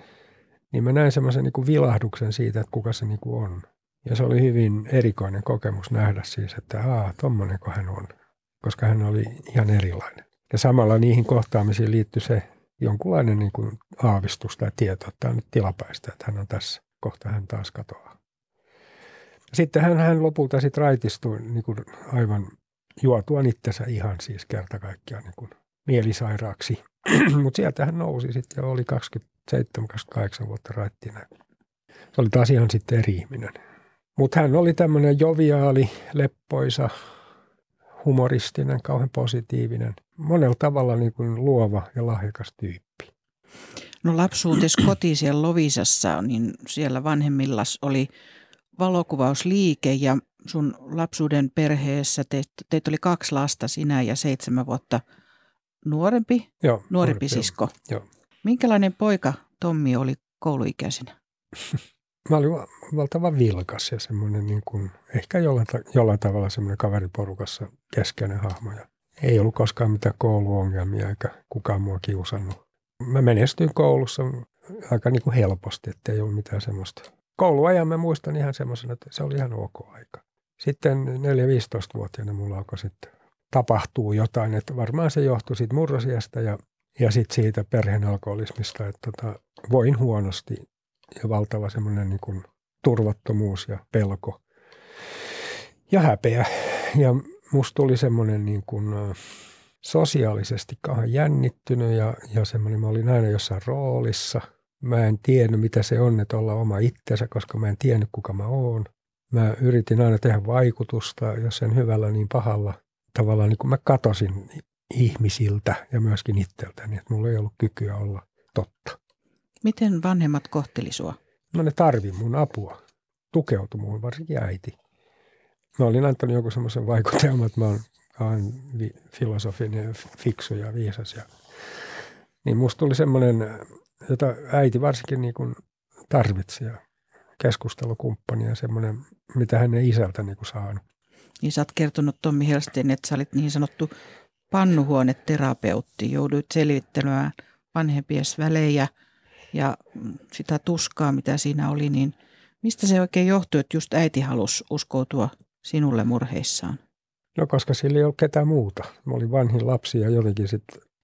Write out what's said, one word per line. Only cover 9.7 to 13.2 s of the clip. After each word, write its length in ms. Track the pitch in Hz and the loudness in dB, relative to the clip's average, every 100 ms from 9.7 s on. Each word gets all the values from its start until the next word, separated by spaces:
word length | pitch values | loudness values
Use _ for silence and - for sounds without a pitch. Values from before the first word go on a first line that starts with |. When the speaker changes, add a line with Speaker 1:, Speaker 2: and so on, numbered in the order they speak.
Speaker 1:
erilainen. 540 | 104 92 92 - - - _ _ | 4 2 -2 -8 -16 -20 _ _
Ja 60 | 107 | 2
samalla 400 | 131 123 110 113 | 4 6 6 6
niihin 260 | 120 120 | 6 6
kohtaamisiin 680 | 113 123 110 113 104 104 110 | 6 2 4 2 2 2 2
liittyi 320 | 113 107 117 | 2 2 -2
se 200 | - 110 - _ _ _ | 0 -2 -2 _ _ _
jonkunlainen 560 | 120 104 185 170 | -2 0 0 2